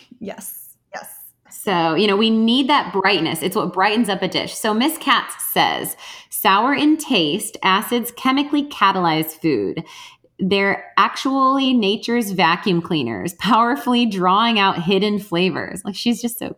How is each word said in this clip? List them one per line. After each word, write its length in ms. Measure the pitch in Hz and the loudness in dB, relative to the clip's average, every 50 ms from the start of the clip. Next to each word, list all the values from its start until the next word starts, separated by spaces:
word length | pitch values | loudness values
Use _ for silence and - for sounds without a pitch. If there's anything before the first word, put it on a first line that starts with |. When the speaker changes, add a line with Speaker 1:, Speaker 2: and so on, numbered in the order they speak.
| - | -20
Speaker 1:
<laughs> 160 | _ - - | _ -20 -14
Yes. 580 | 190 190 - - - - - - - - - _ _ _ - | -14 -14 -14 -12 -14 -16 -16 -16 -18 -20 -20 _ _ _ -16
Yes. 200 | - - - - - - - _ _ _ _ | -16 -14 -16 -20 -20 -20 -20 _ _ _ _
Speaker 2:
So, 440 | - - - 214 190 175 165 165 160 | -18 -10 -4 -2 0 2 2 2 2
you 120 | 175 214 | 2 4
know, 100 | 214 196 | 4 4
we 140 | 196 226 220 | 4 4 4
need 380 | 220 220 226 226 240 269 277 247 | 4 4 4 4 4 2 2 2
that 200 | 294 254 185 180 185 | 2 0 0 0 -2
brightness. 480 | 196 185 196 208 160 160 147 139 - 143 | 0 0 2 2 2 0 -2 -4 -2 -4
It's 120 | 190 190 | -2 -2
what 180 | 214 147 - - | -2 -2 -2 0
brightens 340 | 185 190 214 208 240 233 208 | 0 0 2 2 2 0 0
up 140 | 196 185 190 | 0 -2 -2
a 60 | - | -2
dish. 260 | - 143 85 - - | -2 -2 -4 -4 -8
So 180 | - - 220 208 | -4 -2 -2 0
Miss 240 | 220 247 311 320 | 2 0 0 -2
Katz 380 | - - 277 240 214 - - - - - - - | -2 0 0 0 0 0 -4 -10 -10 -8 -4 0
says, 440 | 185 151 98 76 62 - 165 - - - - - - - _ | 2 2 2 2 -2 -6 -8 -10 -12 -16 -20 -20 -20 -20 _
"Sour 420 | - - - 208 196 202 226 269 285 | -12 -2 2 2 4 4 4 2 2
in 240 | 247 285 302 311 | 2 4 2 2
taste, 640 | 311 - - 262 190 160 147 151 214 - - - - - | 2 0 0 0 0 2 0 0 -2 -4 -8 -10 -2 0
acids 500 | 190 185 202 214 - 247 247 220 - - | 2 2 2 0 0 -2 -2 -2 -4 -10
chemically 480 | - - 262 262 285 285 294 302 294 277 | -4 -2 0 0 0 0 0 -2 -2 -2
catalyze 680 | 285 - - 214 196 190 190 180 165 156 156 160 160 - | -4 -2 0 2 2 2 2 2 2 2 0 -2 -4 -6
food. 520 | - - 165 139 104 101 85 - - 165 - - - - - - _ _ _ _ - | -4 -2 0 0 0 -2 -2 -4 -8 -10 -12 -16 -20 -20 -20 -20 _ _ _ _ -4
They're 520 | 190 180 196 196 196 196 185 - - - - | -2 0 0 2 2 0 0 -2 -6 -2 2
actually 800 | - 202 247 - - - 269 269 269 262 262 269 277 269 254 254 | 2 2 2 2 -4 -4 -2 0 2 2 2 2 2 2 2 2
nature's 580 | 240 202 196 214 214 - - 233 240 226 202 190 | 2 2 0 0 -2 -2 -2 -2 -2 -2 -2 0
vacuum 480 | 170 175 160 170 175 - 208 175 170 165 | 2 2 2 2 0 0 0 0 0 0
cleaners, 520 | - 175 156 123 117 113 92 87 87 - | -2 -2 -2 -2 -2 -4 -6 -6 -8 -8
powerfully 680 | - - 190 240 220 233 233 - - - 247 247 240 240 | -6 -2 2 2 4 4 2 0 -2 -2 0 0 2 2
drawing 520 | 226 190 185 180 180 190 208 233 233 226 208 | 0 0 0 2 2 2 4 2 2 2 2
out 240 | 196 190 - - 165 | 2 2 0 0 0
hidden 360 | 175 202 190 208 214 208 196 | 2 2 2 2 2 0 -2
flavors." 640 | 202 - 170 170 185 185 143 135 95 - - 180 - | -4 -4 -2 0 0 0 0 -2 -6 -8 -10 -10 -10
Like, 100 | - 185 | -10 -10
she's 260 | - - 233 233 226 - | -4 -2 -2 -2 0 -2
just 160 | 233 - - | -8 -6 -6
so 160 | - - - | -10 -10 -10